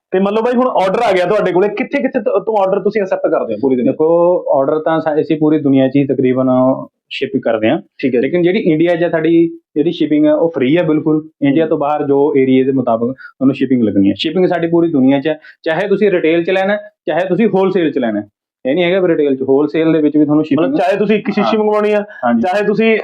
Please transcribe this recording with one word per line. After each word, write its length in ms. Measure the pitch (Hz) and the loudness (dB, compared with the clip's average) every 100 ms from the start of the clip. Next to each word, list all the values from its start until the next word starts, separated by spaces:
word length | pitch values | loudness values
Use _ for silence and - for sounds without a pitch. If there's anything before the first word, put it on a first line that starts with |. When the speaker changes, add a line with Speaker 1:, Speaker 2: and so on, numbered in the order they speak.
| - | -6
Speaker 1:
ਤੇ 80 | 185 | -2
ਮੰਨ 160 | 196 | 0
ਲਓ 80 | 214 | 0
ਬਾਈ 140 | 240 247 | 0 0
ਹੁਣ 120 | 254 | 0
ਆਰਡਰ 320 | 190 190 220 | 0 0 0
ਆ 100 | 233 | 0
ਗਿਆ 140 | 185 175 | 0 2
ਤੁਹਾਡੇ 260 | 208 185 | 0 0
ਕੋਲੇ, 160 | 175 202 | 0 0
ਕਿੱਥੇ 340 | - 247 285 | -2 -4 -2
ਕਿੱਥੇ 180 | 254 262 | -2 -2
ਤੋਂ, 200 | 202 196 | -2 -2
ਤੋਂ 160 | 220 214 | -2 -2
ਆਰਡਰ 220 | 190 202 | 0 0
ਤੁਸੀਂ 220 | 202 214 | -2 -2
ਐਕਸੈਪਟ 280 | 190 185 170 | -2 -2 -2
ਕਰਦੇ 240 | 147 113 | -2 -2
ਹੋ 40 | 107 | -2
ਪੂਰੀ 140 | 131 127 | -2 0
ਦੁਨੀਆ 160 | 120 | 0
'ਚ? 20 | |
Speaker 2:
ਦੇਖੋ 500 | 107 156 170 170 180 - 143 | 2 2 2 2 0 0 0
ਆਰਡਰ 200 | 139 156 | 0 0
ਤਾਂ 220 | 160 160 | 0 -2
ਸਾ-, 200 | 160 151 | -2 -2
ਅਸੀਂ 160 | 139 156 | 0 0
ਪੂਰੀ 200 | 151 156 | 2 0
ਦੁਨੀਆ 300 | 143 135 131 | 2 2 2
'ਚ 80 | 143 | 2
ਹੀ 80 | |
ਤਕਰੀਬਨ 420 | 139 131 127 127 131 127 131 135 - _ - | 0 0 0 0 0 2 2 0 -6 _ -14
ਸ਼ਿਪ 200 | - 135 127 | -8 -4 -4
ਕਰਦੇ 240 | 117 110 110 | -2 -2 0
ਹਾਂ। 100 | 170 | -2
Speaker 1:
ਠੀਕ 360 | - - 135 | -6 -6 -2
ਹੈ। 60 | 120 | 0
Speaker 2:
ਲੇਕਿਨ 220 | 135 175 | 0 0
ਜਿਹੜੀ 160 | 175 214 | 0 0
ਇੰਡੀਆ 380 | 185 156 170 170 | 0 0 2 0
'ਚ 80 | |
ਆ 40 | 175 | 0
ਸਾਡੀ 500 | 165 160 165 170 - _ | 0 2 2 2 -2 _
ਜਿਹੜੀ 180 | 151 156 | -2 -2
ਸ਼ਿਪਿੰਗ 340 | - 151 147 151 | -2 0 2 2
ਹੈ 80 | |
ਉਹ 160 | 151 165 | 2 0
ਫ੍ਰੀ 260 | 147 127 170 | 0 0 0
ਹੈ 60 | |
ਬਿਲਕੁਲ। 460 | 165 156 156 156 156 - | 0 0 0 -2 -4 -4
ਇੰਡੀਆ 240 | 143 156 160 | 0 0 0
ਤੋਂ 120 | 156 | -2
ਬਾਹਰ 240 | 143 151 | -2 -2
ਜੋ 320 | 139 139 147 139 | 0 2 2 2
ਏਰੀਆ 280 | 131 131 | 2 2
ਦੇ 80 | 131 | 2
ਮੁਤਾਬਕ 400 | 135 123 113 120 | 0 0 -2 -2
ਤੁਹਾਨੂੰ 420 | 135 - - 131 | -6 -14 -2 -2
ਸ਼ਿਪਿੰਗ 280 | 135 131 127 | 0 0 0
ਲੱਗਣੀ 260 | 110 98 98 | 0 2 0
ਹੈ। 60 | - | 0
ਸ਼ਿਪਿੰਗ 280 | 160 180 175 | -2 0 0
ਸਾਡੀ 200 | 175 165 | 0 0
ਪੂਰੀ 240 | 170 165 | 0 2
ਦੁਨੀਆ 300 | 147 131 139 | 2 2 2
'ਚ 80 | 151 | 0
ਹੈ, 120 | 156 - - | -6 -10 -10
ਚਾਹੇ 260 | 165 160 202 | -6 -2 0
ਤੁਸੀਂ 220 | 196 208 | 0 2
ਰਿਟੇਲ 340 | 175 160 170 | 2 2 0
'ਚ 60 | 170 | 0
ਲੈਣਾ 220 | 190 190 | -2 0
ਹੈ, 60 | 208 - _ - | -4 -6 _ -6
ਚਾਹੇ 220 | 156 185 | -2 -2
ਤੁਸੀਂ 200 | 180 226 | 0 0
ਹੋਲਸੇਲ 440 | 190 190 185 160 | 2 0 0 -2
'ਚ 60 | 139 | -2
ਲੈਣਾ 220 | 120 104 | -2 -4
ਹੈ। 80 | 107 _ _ _ 127 | -8 _ _ _ -4
ਇਹ 80 | |
ਨਹੀਂ 100 | 160 | -2
ਹੈਗਾ 160 | 175 190 | 0 0
ਵੀ 80 | 180 | 0
ਰਿਟੇਲ 280 | 165 147 131 | 0 0 -2
'ਚ, 60 | |
ਹੋਲਸੇਲ 500 | 131 135 151 165 165 | 0 0 2 0 0
ਦੇ 80 | 160 | 2
ਵਿੱਚ 160 | 151 151 | 2 2
ਵੀ 80 | |
ਤੁਹਾਨੂੰ 200 | 147 151 | 2 2
ਸ਼ਿਪਿੰਗ 240 | 156 135 131 | 0 0 0
Speaker 1:
ਮਤਲਬ 120 | 147 | 0
ਚਾਹੇ 180 | 185 196 | 0 0
ਤੁਸੀਂ 180 | 202 214 | 0 0
ਇੱਕ 140 | 208 | -2
ਸ਼ੀਸ਼ੀ 260 | 208 214 220 | -2 0 0
Speaker 2:
ਹਾਂ। 80 | |
Speaker 1:
ਮੰਗਵਾਉਣੀ 280 | 214 214 208 | 0 0 0
ਆ, 120 | 208 202 - | -2 -4 -4
Speaker 2:
ਹਾਂਜੀ। 180 | 123 117 | -2 0
Speaker 1:
ਚਾਹੇ 240 | 147 202 202 | 0 -2 -2
ਤੁਸੀਂ 320 | 196 226 214 | 0 2 0